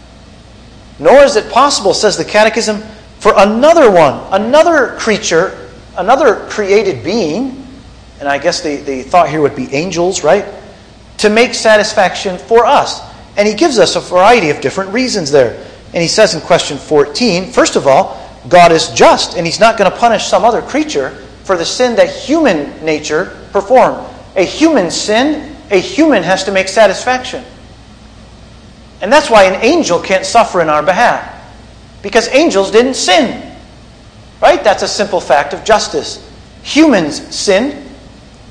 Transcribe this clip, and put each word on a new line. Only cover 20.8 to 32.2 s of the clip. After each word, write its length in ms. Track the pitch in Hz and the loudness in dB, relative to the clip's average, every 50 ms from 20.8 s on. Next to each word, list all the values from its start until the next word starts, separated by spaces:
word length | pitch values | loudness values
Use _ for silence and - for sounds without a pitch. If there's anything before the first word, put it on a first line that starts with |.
| 311 302 - 143 131 139 - - - - - - - | -4 -4 -4 -4 -4 -6 -6 -14 -18 -20 -20 -12 -6
for 120 | - 190 | -4 -4
the 80 | 170 165 | -4 -4
sin 300 | - - - 254 247 233 | -4 -4 -2 -2 0 2
that 120 | 202 180 170 | 2 0 0
human 760 | - - - - 285 330 320 254 185 151 143 131 - - 156 | 0 -6 -6 -2 0 0 2 2 0 0 -4 -8 -12 -10 -6
nature 600 | 160 156 147 151 - 151 156 190 202 - - - - - | -4 -4 -4 -4 -4 -4 -4 -4 -4 -10 -18 -12 -6 -4
performed. 520 | 202 - - 262 254 208 156 127 - - - - - - - - | -4 0 2 4 4 4 4 2 -4 -10 -16 -18 -20 -20 -8 -4
A 80 | 190 180 | -2 -2
human 460 | 147 - - 285 330 311 247 180 165 | -2 -2 0 0 2 2 2 0 -2
sin, 680 | - - - - 214 226 262 302 302 - - - - - - - | -4 -6 -4 -2 0 0 0 0 -2 -4 -8 -14 -18 -18 -8 -2
a 80 | 208 185 | -2 -2
human 440 | 175 - - - 320 320 269 202 170 | -2 -2 -2 0 2 2 2 0 0
has 200 | 165 190 185 - | 0 -2 -2 -2
to 80 | - 196 | -2 -2
make 160 | 190 190 190 | -2 -2 -2
satisfaction. 760 | - 226 220 196 185 - - 254 254 254 254 - - 139 123 - - - - - - - - - - - - - - - - - - - - - - - - - - - - - - - | 2 2 2 2 2 -2 -4 -4 -4 -4 -6 -10 -12 -14 -14 -16 -20 -20 -20 -20 -20 -20 -20 -20 -20 -20 -20 -20 -20 -20 -20 -20 -20 -20 -20 -20 -20 -20 -20 -20 -20 -20 -20 -20 -18 -10
And 120 | - 196 254 | -4 0 2
that's 180 | 311 294 - | 2 2 4
why 140 | 226 214 190 | 4 4 4
an 180 | 185 190 202 - | 4 2 0 0
angel 380 | 233 330 349 262 - 175 160 | 0 2 2 0 0 -2 -2
can't 240 | 165 - 190 185 185 | -2 -2 -2 -2 -2
suffer 360 | - - 233 214 226 - 185 | 0 2 2 2 2 0 -2
in 80 | 165 156 | 0 0
our 140 | 151 151 147 | 0 0 0
behalf, 720 | - 180 202 240 208 151 123 110 - - - - - - - - - - - - - - - - | 0 0 2 2 0 0 -2 -6 -12 -18 -20 -20 -20 -20 -20 -20 -20 -20 -20 -20 -20 -20 -16 -8
because 260 | 202 - 233 | -4 -2 -2